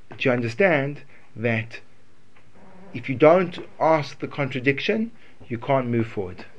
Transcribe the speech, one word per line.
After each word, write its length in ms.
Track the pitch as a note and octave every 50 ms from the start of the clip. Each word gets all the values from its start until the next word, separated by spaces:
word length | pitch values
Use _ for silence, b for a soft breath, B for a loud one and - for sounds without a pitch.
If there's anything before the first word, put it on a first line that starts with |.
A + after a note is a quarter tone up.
| - - -
do 120 | - - C3+
you 40 | B2
understand 680 | B2 A#2 A#2 A#2 - G3 F#3+ E3 C#3+ C3+ C#3+ D3 - - b b b b b b
that 460 | A2+ A2 A#2+ A#2 A2+ A2+ A#2 - - - - - - - - - - - - - - - - - - - - - - - - -
if 160 | A#2+ A#2 -
you 60 | C3+
don't 440 | A2+ D3+ D3+ E3 F#3 F#3 E3+ F3 - - - - -
ask 380 | C3+ D#3 D#3+ D#3 C#3+ - - -
the 100 | - C3
contradiction, 800 | - - C#3+ B2+ - C3 A#2+ C3+ C#3 C#3 - - G#3 A3 A3+ A#3 - b b b b b - -
you 100 | - -
can't 300 | - - C#3 C3+ B2 A#2+
move 180 | A#2+ A#2 A2+
forward? 380 | A2+ - G#2+ F#2+ F2+ F2+ - - - -